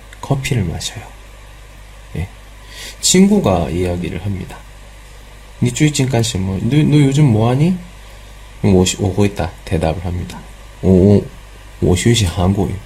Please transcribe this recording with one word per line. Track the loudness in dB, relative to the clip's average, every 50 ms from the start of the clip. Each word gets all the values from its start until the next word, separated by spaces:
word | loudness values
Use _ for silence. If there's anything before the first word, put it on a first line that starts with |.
| -12 -18 -20 -12
커피를 | -6 -4 -4 -4 -4 -2 -2 -2 -2
마셔요. | -4 -6 -8 -10 -10 -12 -14 -16 -18 -20 -20 -20 -20 -20 -20 -20 -20 -20 -20 -20 -20 -20 -20 -20 -20 -20 -20 -20 -14 -10
예. | -10 -10 -10 -12 -18 -20 -20 -20 -20 -20 -20 -18 -18 -16 -16 -12 -6
친구가 | -2 2 4 4 6 4 4 2 2 2 2 0 0 -2
이야기를 | -2 -2 -2 -2 -4 -4 -6 -6 -8 -6 -6
합니다. | -6 -8 -8 -10 -12 -16 -18 -20 -20 -20 -20 -20 -20 -20 -20 -20 -20 -20 -20 -20 -20 -20 -20 -20 -20 -8 -4
你最近干什么? | -4 -4 0 0 0 0 2 0 -2 0 0 -2 -2 -2 -4 -4 -4 -4 -4 -4
너, | -2 0 0
너 | 2 2 4 4 4
요즘 | 4 2 2 2 2
뭐 | 4 4 2 2 2
하니? | 2 2 2 0 0 -2 -6 -12 -20 -20 -20 -20 -20 -20 -20 -20 -20 -20 -20 -20 -8 -2
我, | 2 4 4 4 4 2 0 -2
我回答, | -4 -2 0 0 0 0 -2 -4 -6 -8 -8 -12 -8
대답을 | -4 -4 -2 0 -2 -2 -4 -6
합니다. | -6 -6 -6 -8 -10 -12 -16 -18 -20 -20 -20 -20 -20 -12 -2
我, | 2 4
我, | 4 6 6 6 4 4 2 -2 -8 -18 -20 -20 -20 -20 -20 -20 -8 -2
我学习韩国语. | 0 0 0 2 2 2 2 2 0 -2 -2 0 0 0 0 0 -2 -4 -6 -8 -12